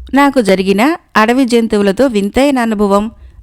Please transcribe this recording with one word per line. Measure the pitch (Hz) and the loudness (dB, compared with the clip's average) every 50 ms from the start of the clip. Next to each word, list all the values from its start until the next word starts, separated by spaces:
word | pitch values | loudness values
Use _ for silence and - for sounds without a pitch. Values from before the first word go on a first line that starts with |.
| - - - | -10 -4 0
నాకు | 269 285 277 262 269 | 0 2 2 2 0
జరిగిన | 220 190 190 185 190 190 190 196 226 302 339 - _ _ - | 2 2 2 0 2 0 0 2 0 0 -2 -4 _ _ -2
అడవి | 214 220 220 247 262 269 | 0 0 2 2 0 0
జంతువులతో | 226 240 233 226 214 220 208 202 196 185 - 240 | 2 2 0 0 0 0 0 0 0 0 0 0
వింతైన | 269 226 208 196 202 - 247 269 294 277 254 | 0 0 -2 -2 -2 0 0 0 0 0 0
అనుభవం" | 233 226 220 202 208 196 196 202 208 220 - - - - - - | -2 -2 -2 -2 0 0 0 0 -2 -4 -10 -16 -20 -20 -20 -20